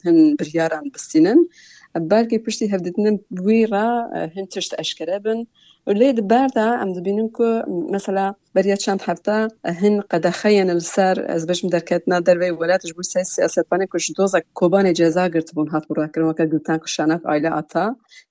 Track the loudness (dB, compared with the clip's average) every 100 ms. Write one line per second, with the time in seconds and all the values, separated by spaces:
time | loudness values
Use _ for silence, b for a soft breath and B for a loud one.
0 | 2 6 6 4 -2 -2 -2 -2 -8 -10
1 | -2 2 6 6 4 B B B B -6
2 | 0 2 2 -2 -4 -4 -2 -2 -4 -2
3 | 0 0 -4 -6 0 2 2 0 0 -2
4 | -4 -6 -8 -8 -10 -8 -8 -8 -8 -8
5 | -6 -4 -4 -4 -6 b b b -2 4
6 | 4 4 2 2 2 0 0 0 -4 -4
7 | -2 -2 -2 0 0 0 -4 -6 -4 -4
8 | -2 -2 -4 -6 _ 0 0 0 -2 -4
9 | -4 -6 -2 -2 -2 -6 -8 0 2 2
10 | 0 0 0 0 2 4 4 0 -2 0
11 | 2 2 -2 -4 -2 -4 0 -2 -2 -2
12 | 0 0 4 4 2 -2 0 0 -2 -10
13 | -6 -4 -4 0 0 0 -2 -2 -2 -4
14 | -4 -2 0 0 -2 0 2 4 2 4
15 | 2 2 0 -2 -4 -4 -4 -4 -4 -6
16 | -4 -2 -2 0 0 0 -2 -4 -4 -4
17 | -2 -2 -2 -2 -2 -4 -4 -4 -4 -6
18 | b b b